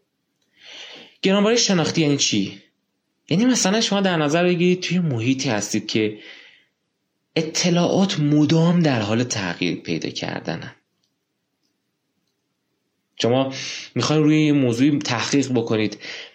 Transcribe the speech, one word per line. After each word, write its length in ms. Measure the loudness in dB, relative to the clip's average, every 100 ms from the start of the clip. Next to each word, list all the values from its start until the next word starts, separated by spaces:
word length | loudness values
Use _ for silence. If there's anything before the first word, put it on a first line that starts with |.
| _ _ _ _ _ _ -20 -20 -20 -20 -20 _
گرانباری 360 | 0 2 4 2
شناختی 440 | 2 2 2 2
یعنی 160 | 2 2
چی؟ 440 | 0 0 -2 -6 _ _ _ _ _ _ -2
یعنی 160 | 2 2
مثلاً 360 | 2 2 0
شما 200 | 0 0
در 160 | 0 2
نظر 260 | 2 2
بگیرید 360 | 2 2 2 2
توی 200 | 0 -2
محیطی 500 | 0 -2 -2 -2 -2
هستید 380 | -4 -2 -6 -4
که 320 | -2 -2 -4 -16 -20 -20 _ _ _ _ _ _ _ _ -6
اطلاعات 840 | -4 -2 0 2 2 2 0 0
مدام 600 | 2 4 4 4 4 4
در 220 | 2 0
حال 220 | 0 0
تغییر 520 | -2 -4 -6 -4 -4 -4
پیدا 340 | -6 -6 -6
کردنن. 680 | -8 -8 -8 -6 -8 -10 -18 _ _ _ _ _ _ _ _ _ _ _ _ _ _ _ _ _ _ _ _ _ _ _ -4
شما 320 | 0 0 -2 -6 -12 -12 -10 -4
می‌خواید 280 | 0 2
روی 220 | 4 4 4
یه 80 |
موضوعی 440 | 2 2 2 2 2
تحقیق 520 | -2 -4 0 0 0
بکنید، 460 | 0 0 0 -2 -4 -14 -16 -16